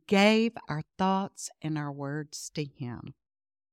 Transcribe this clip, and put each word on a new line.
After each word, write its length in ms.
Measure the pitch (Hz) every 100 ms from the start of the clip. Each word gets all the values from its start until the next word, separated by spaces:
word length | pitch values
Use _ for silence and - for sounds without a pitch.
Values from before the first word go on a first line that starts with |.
| -
gave 460 | 196 208 220 226 - -
our 140 | 151 - -
thoughts 520 | 190 190 196 - - -
and 160 | 156 151
our 160 | 147
words 580 | 139 139 151 151 - - -
to 100 | 143
him. 480 | - 123 110 135 - _ _ _ _ _